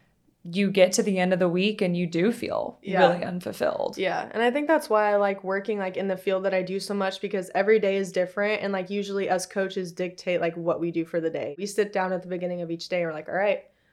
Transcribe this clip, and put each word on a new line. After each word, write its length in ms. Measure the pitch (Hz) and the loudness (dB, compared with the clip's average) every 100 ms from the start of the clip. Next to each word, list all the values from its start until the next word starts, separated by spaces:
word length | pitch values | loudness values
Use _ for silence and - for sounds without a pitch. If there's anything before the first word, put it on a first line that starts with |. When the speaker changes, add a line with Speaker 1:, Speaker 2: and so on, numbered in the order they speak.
| _ _ _ _ 175 | _ _ _ _ -6
Speaker 1:
you 180 | 175 196 | 0 2
get 220 | 196 180 | 6 6
to 100 | 190 | 6
the 160 | 208 185 | 2 2
end 140 | 180 | 4
of 60 | 180 | 4
the 80 | 180 | 2
week 320 | 180 202 208 | 2 0 2
and 160 | 185 175 | 0 0
you 100 | 175 | 0
do 240 | 165 202 | 2 2
feel 480 | 240 - - - - | 0 -4 -2 -4 -8
Speaker 2:
Yeah. 260 | - 185 175 | -4 4 4
Speaker 1:
really 160 | 175 | 4
unfulfilled. 720 | - 180 - - - - - - | -4 -6 -8 -2 -2 0 -4 -2
Speaker 2:
Yeah. 300 | 185 170 - | -2 -2 -4
And 120 | - | 0
I 80 | 240 | 2
think 160 | 269 294 | 2 2
that's 200 | 311 - | 2 4
why 200 | 214 214 | 2 4
I 60 | 208 | 4
like 260 | 202 196 | 2 0
working, 360 | 185 190 196 208 | -2 -2 -2 -4
like, 180 | 185 185 | -4 -2
in 100 | 196 | -2
the 100 | 185 | -2
field 260 | 196 190 | 0 0
that 100 | 190 | 2
I 80 | 190 | 0
do 160 | 175 190 | -2 -6
so 160 | 190 | -4
much, 260 | 202 190 190 | -2 -2 -2
because 300 | 202 196 175 | -4 -4 -2
every 260 | - 196 220 | 0 4 4
day 160 | 196 196 | 4 0
is 160 | 190 | 0
different. 500 | 180 180 208 208 214 | 0 -2 0 0 0
And, 100 | 196 | -2
like, 180 | 196 185 | -4 -2
usually 380 | 202 196 196 190 | -4 -2 -2 0
us 160 | 185 - | 0 0
coaches 440 | 202 190 190 180 | -4 -2 -4 -6
dictate, 500 | 175 180 180 - 175 | -6 -6 -4 -2 0
like, 160 | 170 170 | 0 0
what 220 | 170 151 | -2 0
we 140 | 170 | 0
do 120 | 170 | -2
for 140 | 165 175 | -2 -2
the 100 | 160 | -2
day. 260 | 156 120 147 | -4 -6 -6
We 80 | 202 | -4
sit 260 | 202 202 | -2 0
down 200 | 202 185 | 0 -2
at 100 | 185 | -4
the 60 | 180 | -4
beginning 320 | 180 175 175 | -6 -4 -4
of 100 | 165 | -6
each 180 | 165 - | -6 -4
day 100 | 180 | -2
and 80 | 170 | -2
we're 80 | |
like, 140 | 156 - | -4 -6
"All 60 | |
right, 300 | 180 202 190 - _ _ | 0 0 0 -4 _ _